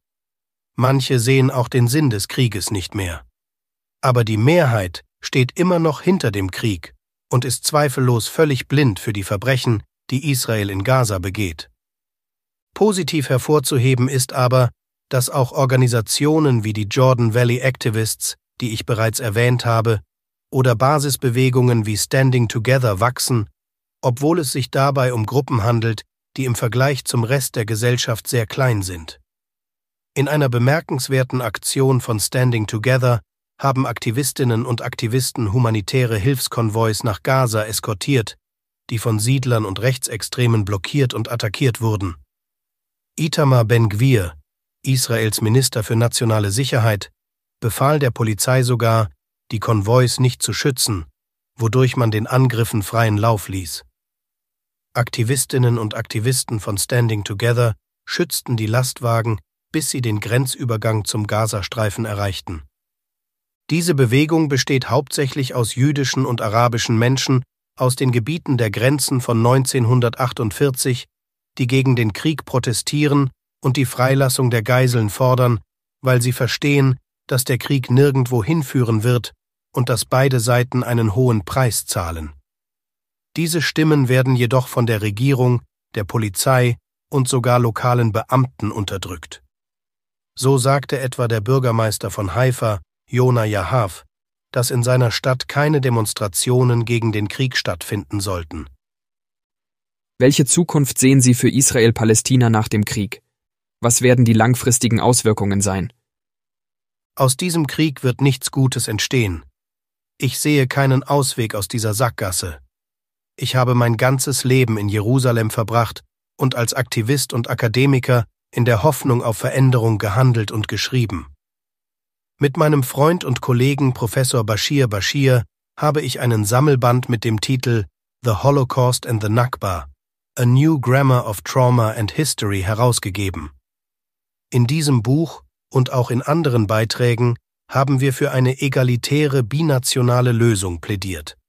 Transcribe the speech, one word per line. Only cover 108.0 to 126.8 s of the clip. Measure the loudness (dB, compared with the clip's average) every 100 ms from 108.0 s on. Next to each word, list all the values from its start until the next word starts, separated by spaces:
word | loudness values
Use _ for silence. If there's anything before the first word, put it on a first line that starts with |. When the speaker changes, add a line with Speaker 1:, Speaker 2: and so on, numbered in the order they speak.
Speaker 1:
wird | -4 0
nichts | 0 0 -4
Gutes | 0 0 0 -4
entstehen. | -4 -2 0 0 -4 -12 _ _ _ _ _ _ -6
Ich | -4 -2
sehe | 0 2 2
keinen | 0 2 2
Ausweg | 2 0 0 -4 -4
aus | -6 -6
dieser | -4 -2
Sackgasse. | 0 -2 -2 -6 -6 -8 -12 _ _ _ _ _ _ _ -8
Ich | -2
habe | 0 2
mein | 2 2 2
ganzes | 2 0 -2 -2
Leben | 2 2 2 0
in | -2
Jerusalem | -2 2 2 2 0 0
verbracht | -2 0 0 0 -6 _ _ _ -2
und | -2
als | 0 -2
Aktivist | -2 -2 -2 0 -2 -2
und | -4 -4
Akademiker | -2 0 2 2 2 2 0 0 _ _
in | -2
der | 2 4
Hoffnung | 2 2 0 0
auf | 0 -4
Veränderung | -2 2 4 4 2 0
gehandelt | 0 2 4 2 -2
und | -4 -6
geschrieben. | -6 -2 -2 -2 -6 -10 -20 _ _ _ _ _ _ _ _ _ -2
Mit | -2 2
meinem | 4 4
Freund | 0 2 2 2
und | -2 -4
Kollegen | 0 2 2 2 0
Professor | 0 -2 -2 0 0
Bashir | 0 -2 0 0 0
Bashir | 0 -2 2 4 2 0 _ _ -2
habe | 0 0
ich | -2 -2
einen | 0 0
Sammelband | 2 2 4 4